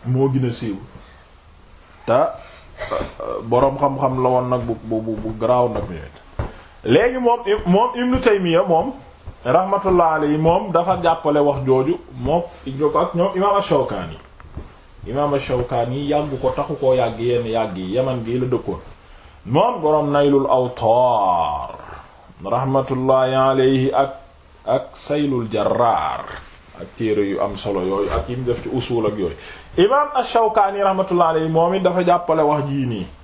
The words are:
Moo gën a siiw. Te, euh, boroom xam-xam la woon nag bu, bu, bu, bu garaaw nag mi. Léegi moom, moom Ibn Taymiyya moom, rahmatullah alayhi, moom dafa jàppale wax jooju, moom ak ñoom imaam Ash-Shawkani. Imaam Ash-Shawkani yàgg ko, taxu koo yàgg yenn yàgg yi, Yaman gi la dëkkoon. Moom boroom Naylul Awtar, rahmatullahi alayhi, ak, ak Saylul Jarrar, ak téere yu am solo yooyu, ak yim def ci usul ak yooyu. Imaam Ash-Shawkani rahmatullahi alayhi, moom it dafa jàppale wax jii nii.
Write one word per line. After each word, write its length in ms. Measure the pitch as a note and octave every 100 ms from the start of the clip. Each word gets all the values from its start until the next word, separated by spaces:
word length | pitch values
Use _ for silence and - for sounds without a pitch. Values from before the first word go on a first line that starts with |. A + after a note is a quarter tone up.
| A#2+
Moo 220 | B2+ C3+
gën 140 | C3 B2+
a 20 |
siiw. 220 | A#2 A2+ G2 - - - - - - - - - - - - -
Te, 60 |
euh, 1300 | B2 E3 - - - - - - - - - A2 G#2
boroom 340 | A2+ A#2+ C3+ C#3
xam-xam 460 | C#3+ C3+ C3+ B2+
la 60 | B2+
woon 200 | B2 B2
nag 120 | B2
bu, 100 | A#2 A2
bu, 180 | A2+ A2+
bu, 140 | A2 G#2+
bu 140 | A2 A2
garaaw 300 | A2+ B2 B2
nag 140 | G#2 G2
mi. 80 | E2 C#2+ - - - - - - -
Léegi 360 | G#2+ C#3 A#3+ B3+
moom, 220 | A#3+ A#3 G3 G#3 F3+
moom 240 | F#3+ B3
Ibn 240 | A#3+ B3 B3+
Taymiyya 420 | A#3+ G3+ F3 E3 G3
moom, 240 | D#3+ C4+ - - - - -
rahmatullah 680 | A#2+ D#3 F#3+ G3 F#3+ F3+ E3
alayhi, 220 | D#3 D3 D3+
moom 340 | D#3+ F#3 G3+
dafa 260 | E3 F3 F#3
jàppale 360 | E3+ D#3+ D#3 D3
wax 240 | C#3+ C3
jooju, 340 | C3 C3 C3 - - B2+
moom 240 | B2 E3+ E3+ - C3+ C3+ D3+
ak 180 | D#3 E3+
ñoom 200 | E3+ F#3+
imaam 220 | F#3 G3+ D3+
Ash-Shawkani. 600 | - C#3+ - G2 E2+ D#2+ - - - - - - - - G2+
Imaam 260 | C3 D3
Ash-Shawkani 720 | C#3 C3+ B2 A#2+ B2 A#2 C3+ C#3+
yàgg 300 | D3 D3+ C3
ko, 80 | C3
taxu 200 | C#3+ C3+ C#3+
koo 140 | C3
yàgg 260 | B2+ A#2 G#2+
yenn 260 | A#2+ A#2+ A2+
yàgg 300 | A2+ A2 F#2
yi, 160 | F#2
Yaman 280 | A2+ C3 B2
gi 120 | A2+ B2
la 60 | B2+
dëkkoon. 320 | B2 - E2 - - - - - -
Moom 360 | - C#3 A3+ A#3
boroom 300 | D#3 D3+ D3
Naylul 340 | C#3+ C#3+ C#3
Awtar, 1300 | C3 B2+ B2 - A2+ A#2+ B2+ A2+ G2 F2 D#2 D2 - - - - - - - -
rahmatullahi 880 | F#2 A#2+ C3+ C3+ C3 B2+ C3 C3 C3
alayhi, 580 | C3 C3 C3+ C3 C3+ C3+
ak, 180 | - C#3 - - - - -
ak 240 | - C3 -
Saylul 540 | - - D3 C#3+ B2+ A2
Jarrar, 720 | G#2+ G2+ A#2 A#2 G2+ D2+ B1 - - - - - -
ak 80 | F2 -
téere 280 | A2+ G#2
yu 160 | G2+ G2
am 160 | G2+ F#2+
solo 240 | G#2+ G2
yooyu, 280 | F#2 G2 G2+
ak 160 | A2+ -
yim 140 | B2
def 160 | B2 A#2
ci 60 | -
usul 360 | B2+ A2+ A#2 G#2+
ak 100 | G#2+
yooyu. 180 | F2 E2 - - - -
Imaam 320 | G3+ C#4 D4
Ash-Shawkani 680 | C4 A#3+ A#3 A3 A3 G3 G3+
rahmatullahi 460 | G3 F#3 F#3 F3 E3 D#3+
alayhi, 120 | D#3+
moom 240 | D#3+ E3+
it 80 | F#3+
dafa 200 | F3+ F3+
jàppale 360 | F3 F3 - D#3+
wax 200 | D3 D3 C#3+
jii 160 | C#3
nii. 200 | B2 A2 F2+ -